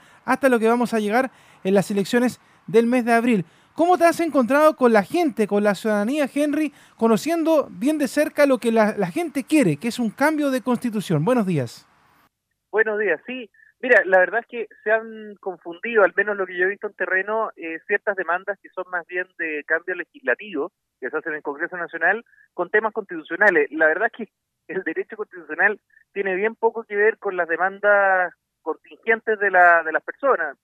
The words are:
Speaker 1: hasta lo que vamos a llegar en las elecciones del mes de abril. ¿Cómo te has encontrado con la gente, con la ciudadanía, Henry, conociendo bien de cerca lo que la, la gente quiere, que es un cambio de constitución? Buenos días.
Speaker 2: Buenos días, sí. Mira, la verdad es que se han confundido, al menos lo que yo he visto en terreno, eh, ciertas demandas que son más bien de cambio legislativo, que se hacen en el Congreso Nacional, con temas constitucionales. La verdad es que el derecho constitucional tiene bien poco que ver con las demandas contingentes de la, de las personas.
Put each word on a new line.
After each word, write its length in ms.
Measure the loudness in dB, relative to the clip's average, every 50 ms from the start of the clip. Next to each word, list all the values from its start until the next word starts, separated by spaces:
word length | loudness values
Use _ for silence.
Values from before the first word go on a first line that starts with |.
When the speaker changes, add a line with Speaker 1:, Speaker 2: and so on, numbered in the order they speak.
| _ _ _ _ _
Speaker 1:
hasta 240 | -2 -2 2 2 2
lo 100 | 2 4
que 80 | 4
vamos 260 | 2 2 2 0 0 -2
a 60 | -2
llegar 320 | -2 0 0 0 0 -2 -6 _ _ _ _ _ _
en 100 | 2 2
las 160 | 2 2 0
elecciones 520 | -2 -2 -2 0 0 0 2 0 -2 -6 _ _ _ _ _
del 180 | 2 2 2 4
mes 200 | 4 2 0 2
de 80 | 2 2
abril. 320 | 2 4 2 2 2 0 -4 _ _ _ _ _
¿Cómo 240 | 0 4 4 4
te 80 | 4 4
has 140 | 2 2 2
encontrado 560 | -2 0 2 0 2 2 2 4 4 4 4
con 180 | 4 2 4 4
la 100 | 4 2
gente, 440 | 2 0 0 0 0 0 -2 -2
con 160 | 0 0 2 2
la 100 | 2 0
ciudadanía, 560 | 0 -2 -2 0 0 0 -2 -2 -2 -2 -2
Henry, 420 | -2 -2 -2 0 0 -2 -2 -4 -6 _ _ _ _
conociendo 680 | _ 2 2 2 2 0 -2 -2 0 2 2 2 2 2 -2
bien 260 | -8 -4 -2 -2 0
de 100 | 0 -2
cerca 380 | -2 0 0 -2 0 2 2 2
lo 120 | 4 2
que 140 | 2 0 0
la, 240 | 2 2 2 2 0
la 100 | -2 -4
gente 360 | -4 -2 -4 -4 -4 -4 -6 -4
quiere, 340 | 2 2 4 4 4 2
que 100 | 0 -4
es 100 | -6 -4
un 120 | -4 -4 -6
cambio 420 | -2 0 0 0 0 0 -2 -2
de 100 | -2 -2
constitución? 640 | -2 -2 -4 -2 -2 -4 -4 -4 -2 0 0 0 2
Buenos 220 | 2 2 0 0
días. 400 | 0 -2 -2 -4 -4 -10 -16 _ _ _ _ _ _ _ _ _ _ _ _ _ _ _ _ _ _
Speaker 2:
Buenos 300 | 0 0 0 0 0 -2
días, 200 | 0 -2 -2 -2 -4
sí. 240 | -10 -12 -12 -12 -16 _ _ _ _ _ _
Mira, 200 | 2 4 4 4 6
la 140 | 6 4 4
verdad 200 | 4 4 0 -4
es 80 | -6
que 200 | _ -10 -10 -10 -10 -14 _ _
se 80 | 0
han 440 | 0 0 -2 -6 -14 -16 -18 -18 -20 -14
confundido, 600 | -12 -12 -12 -12 _ -16 -16 -12 -10 -2 2 4 4
al 100 | 4 2
menos 220 | 0 -2 -2 -2
lo 80 | -4 -6
que 120 | -6 -4
yo 80 | -2 -2
he 40 | -2
visto 180 | -2 -6 -10
en 60 | -12 -8
terreno, 580 | -8 -6 -4 -2 -4 -2 -4 -4 -4 -4 -6 -8
eh, 220 | -12 -12 -12 -12 -12 -6
ciertas 300 | -4 -4 -4 -2 -4 -4
demandas 420 | -4 -4 -4 -4 -4 -4 -8 -10 -10
que 80 | _ -16
son 160 | _ -12 -10 -8
más 160 | -8 -10 -8
bien 200 | -8 -8 -10 -10 -10 _
de 260 | -10 -8 -6 -6 -8 -4
cambio 300 | -4 -4 -4 -2 -6 -8
legislativo, 760 | -10 -10 -14 _ -8 -4 -4 -4 -4 -4 -10 -8 -8 -8 -8 -10 _ _ _ _ _
que 80 | -12 -8
se 80 | -8
hacen 160 | -8 -8 -6 -10
en 40 |
el 60 | -8 -10
Congreso 320 | -10 -8 -8 -8 -8 -8
Nacional, 480 | -10 -10 -10 -6 -2 0 0 0 -2 -6 _ _ _ _ _ _
con 160 | -8 -8 -2
temas 240 | 0 0 0 0 -6
constitucionales. 760 | -8 -10 -10 -12 -14 -10 -10 -2 2 2 4 4 2 0 0
La 160 | 0 0 0
verdad 220 | 0 2 0 -2 -4 -4
es 120 | -8 -14
que 80 | -14 _ _ _ _ _ _ _ -10 -10
el 100 | -8 -8
derecho 340 | -6 -8 -8 -8 -10 -12
constitucional 640 | -14 -14 -14 -14 -20 -14 -14 -4 -2 -2 -2 -2 -4 _ _ _ _ _ _ _
tiene 200 | -6 -4 -4 -2
bien 200 | -2 -4 -4 -4
poco 280 | -2 -2 -2 -2 -2 -10
que 120 | -6 -2
ver 220 | 0 2 2 0
con 180 | 0 -8 -6 -4
las 140 | -4 -4 -4
demandas 840 | -2 -2 -2 -4 -4 -2 2 2 4 4 4 2 2 0 0 -4 -6 _ _ _ _ _
contingentes 760 | _ -10 -10 -10 _ -20 -20 _ _ -2 -2 -2 0 -4 -2
de 140 | -2 -2 2
la, 320 | 4 6 6 6 6 4 2
de 80 | 0
las 100 | -4 -6
personas. 540 | -6 -6 -10 _ 0 0 0 0 -2 -8 -8 -12